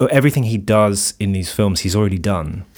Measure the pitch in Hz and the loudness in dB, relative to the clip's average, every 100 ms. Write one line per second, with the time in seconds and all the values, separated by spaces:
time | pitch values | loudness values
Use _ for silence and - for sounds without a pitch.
0 | 127 139 139 143 113 110 101 107 107 101 | 0 2 2 2 0 -2 0 2 2 0
1 | - - 101 95 90 - 104 90 98 98 | -4 -4 -2 -2 -2 0 0 0 0 0
2 | 104 92 98 92 78 90 - | 0 0 -2 -2 -4 -8 -12